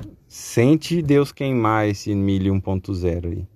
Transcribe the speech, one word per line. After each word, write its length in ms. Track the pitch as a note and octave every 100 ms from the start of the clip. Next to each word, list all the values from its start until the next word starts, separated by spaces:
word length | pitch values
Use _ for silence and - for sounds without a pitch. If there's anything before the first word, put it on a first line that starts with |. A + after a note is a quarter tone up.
| - - _
Sente 760 | - - - B2 D#3 - E3+
Deus 280 | D3+ C#3+ C#3+
queimar 560 | - C#3 B2+ A2 A2 G#2+
esse 280 | G#2 -
milho 400 | G2+ G2 G2 F#2+
um 60 | G2
ponto 340 | G2 F#2+ -
zero 340 | F#2+ F2 E2+ E2+
aí. 180 | E2 F#2